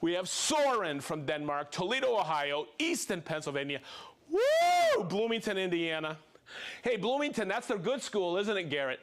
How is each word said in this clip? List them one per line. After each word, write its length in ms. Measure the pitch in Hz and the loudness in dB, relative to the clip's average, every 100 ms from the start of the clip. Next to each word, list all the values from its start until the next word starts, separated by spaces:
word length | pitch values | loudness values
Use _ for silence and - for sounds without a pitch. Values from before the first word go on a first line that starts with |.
We 140 | 165 | 0
have 140 | 175 185 | 0 -2
Soren 720 | - - 302 285 247 180 147 | -2 2 4 4 4 2 -2
from 260 | 131 156 139 | -4 -6 -2
Denmark, 440 | 151 147 143 147 | -2 0 -2 -4
Toledo, 480 | - 185 254 262 226 | -4 -2 0 2 2
Ohio, 480 | 165 156 143 143 156 - | 2 0 0 -2 -4 -4
Easton, 440 | 320 330 - 190 | -2 -2 -2 -4
Pennsylvania. 580 | 156 156 151 139 139 139 - - - - - | -2 -4 -2 -4 -2 -6 -8 -16 -16 -20 -4
Woo! 760 | 339 508 640 698 719 679 554 | 2 4 4 4 4 4 4
Bloomington, 540 | 185 196 226 226 233 190 | 2 -2 0 -2 -2 -2
Indiana. 580 | 190 170 170 160 156 156 - - - - - - | 0 0 0 -2 -4 -8 -14 -20 -18 -14 -12 -6
Hey, 140 | - 233 | -2 0
Bloomington, 520 | 185 269 294 294 196 | 2 2 0 0 -2
that's 180 | 208 240 | -2 -2
the 100 | 220 | -2
good 260 | 175 269 | 0 -2
school, 340 | - 214 180 175 | -2 -2 0 0
isn't 200 | 208 208 | 0 -2
it, 120 | 170 | 0
Garrett? 320 | 143 139 127 | -2 -2 -4